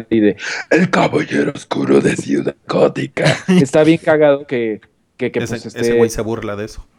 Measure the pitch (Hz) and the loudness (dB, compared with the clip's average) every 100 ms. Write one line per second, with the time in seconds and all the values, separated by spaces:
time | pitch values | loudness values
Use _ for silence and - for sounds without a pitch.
0 | 113 113 104 95 - - - 156 180 185 | 0 2 2 0 -6 -10 -2 0 2 0
1 | 156 147 - - - - - - 69 - | 0 -2 -4 -2 -2 -4 -8 -6 2 2
2 | - - - - - - - - 143 139 | 2 -2 -4 -4 -4 -8 -4 0 0 0
3 | 135 - 151 - - 185 139 160 156 165 | -8 -2 0 0 2 2 4 4 4 4
4 | - 156 151 139 147 127 113 104 _ _ | 2 2 4 2 -2 -4 -4 -6 _ _
5 | _ - 123 120 113 120 113 120 117 117 | _ -6 -4 -4 -6 -8 -10 -4 0 2
6 | 113 113 107 113 107 101 110 - - | 2 0 -6 -6 -6 -8 -10 -12 -20